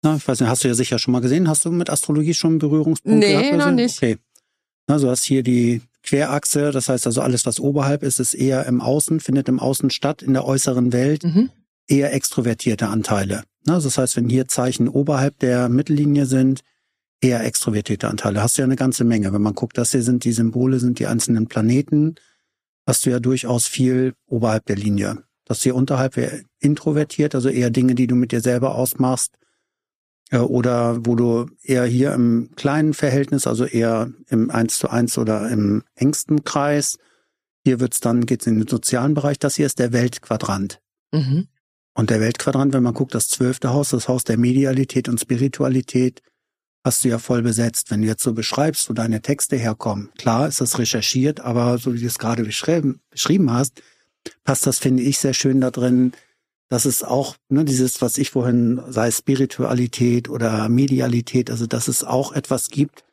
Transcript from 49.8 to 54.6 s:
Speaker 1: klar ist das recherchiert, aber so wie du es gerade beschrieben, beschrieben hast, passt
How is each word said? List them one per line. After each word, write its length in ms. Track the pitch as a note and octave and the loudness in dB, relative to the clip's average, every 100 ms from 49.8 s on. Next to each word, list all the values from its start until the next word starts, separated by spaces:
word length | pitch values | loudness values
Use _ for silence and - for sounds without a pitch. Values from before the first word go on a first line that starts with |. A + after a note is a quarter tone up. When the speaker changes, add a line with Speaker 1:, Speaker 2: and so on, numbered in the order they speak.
| A2+ G2+ G2+ - | -6 -6 -8 -6
Speaker 1:
klar 300 | B2 A2+ D3+ | -2 0 0
ist 120 | - | -2
das 180 | B2 - | -2 -2
recherchiert, 640 | A2+ A#2 - C3+ C3+ D3+ | -2 -2 -2 0 0 -2
aber 380 | B2 A#2+ A#2+ B2 | -4 0 0 0
so 160 | C3 | -2
wie 60 | A#2 | -4
du 60 | A#2 | -4
es 120 | - | -4
gerade 260 | A2+ A#2+ | -4 -2
beschrieben, 560 | G#2+ - - E3+ C#3+ - _ | -4 -4 0 0 0 -4 _
beschrieben 400 | - - F#3 D3+ | -6 0 2 2
hast, 280 | A#2+ C#3 - _ _ _ _ - _ | 2 -2 -6 _ _ _ _ -20 _
passt 240 | - C3+ | -2 0